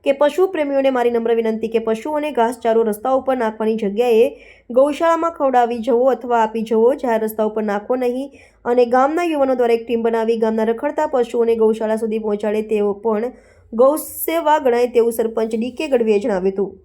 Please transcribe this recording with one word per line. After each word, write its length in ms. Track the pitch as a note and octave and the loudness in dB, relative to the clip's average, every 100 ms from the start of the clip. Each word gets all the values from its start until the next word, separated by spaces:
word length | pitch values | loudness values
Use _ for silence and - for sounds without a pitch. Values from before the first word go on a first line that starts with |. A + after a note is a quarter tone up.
કે 80 | C#4+ | 0
પશુ 340 | C#4 D4 D4 F#4 | 2 0 2 0
પ્રેમીઓને 420 | F4 D4 C#4 C4+ | 0 -2 2 2
મારી 220 | B3+ A#3+ | 2 0
નમ્ર 220 | A#3+ A3+ | 0 0
વિનંતી 340 | A#3 A3 A3 A3 | 0 0 -4 -2
કે 120 | A3 | -2
પશુઓને 500 | A3+ A3 D4+ D4+ D4+ | -2 -4 -4 -4 -2
ઘાસચારો 500 | B3 A3+ A#3+ A#3 A3+ | 0 -2 0 0 2
રસ્તા 320 | A3+ G#3 C4 | 0 -2 -2
ઉપર 220 | C4 C4 C4 | -2 0 -2
નાખવાની 400 | A3 A3 A3 A3 | -2 -2 -2 -2
જગ્યાએ 480 | G#3 G3+ B3 A3 C4 - - - _ | -2 0 2 4 2 0 -20 -20 _
ગૌશાળામાં 640 | A#3+ C#4+ C#4+ E4 E4 E4 | 2 2 2 0 2 -2
ખવડાવી 460 | E4 C#4 B3+ A#3 A#3+ | -2 0 2 2 -2
જવો 300 | A3+ A#3 C4 | 0 2 2
અથવા 320 | B3 B3+ A#3 | 0 0 0
આપી 200 | A3+ A3+ | 0 -2
જવો, 320 | A3 A3+ A#3 | -2 2 2
જાહેર 260 | C#4 B3+ A3 | 2 0 0
રસ્તા 260 | A3 A3 G#3+ | -2 -2 -2
ઉપર 140 | A3 | -2
નાખવો 320 | G#3+ G3+ G#3 B3+ | -4 -4 -4 -2
નહીં 320 | B3 B3 C4+ - _ _ | -2 -4 -8 -14 _ _
અને 200 | A#3+ B3 A#3+ | 0 2 4
ગામના 380 | B3 C#4 D#4+ | 4 2 2
યુવાનો 300 | F4 D4+ C4+ | -2 0 0
દ્વારા 240 | B3+ A#3+ A#3 | 2 2 0
એક 80 | A3+ | 0
ટીમ 160 | A#3 | -2
બનાવી 360 | A3+ A3+ A3+ A3+ | 0 0 0 0
ગામના 300 | A3 A3 A3 | 0 0 -2
રખડતા 380 | A#3 D4 D4+ D#4 | -2 -4 -2 -2
પશુઓને 480 | C4+ A#3 A#3+ A3+ A3+ | 0 -2 0 0 2
ગૌશાળા 400 | A3 A3 A3 A3 | 2 2 -2 -2
સુધી 240 | A3+ A3 | -2 -4
પહોંચાડે 420 | G#3+ G#3 G#3+ G#3+ | -2 -2 -2 -4
તેવો 320 | G#3+ G#3+ G#3 | -2 -2 0
પણ 380 | G3+ A3+ G#3+ A#3+ - _ _ _ | -2 -2 -2 -4 -10 _ _ _
ગૌસેવા 840 | A3+ C4 D4+ - - - E4 D4+ D#4 | 2 2 2 -6 -8 -2 0 2 2
ગણાય 340 | C4+ A#3+ B3 | 2 2 2
તેવું 180 | A#3+ A#3 | 2 2
સરપંચ 440 | A#3 A3+ A3+ A3+ A3 | 0 -4 -2 -4 -4
ડી 160 | B3 | -6
કે 160 | B3 D#4 | -6 -2
ગઢવીએ 320 | B3+ A3+ G3+ | 0 2 0
જણાવ્યું 340 | A3+ F#3+ F#3+ | 0 -2 -2
હતું. 180 | F#3+ G3 - | -2 -6 -8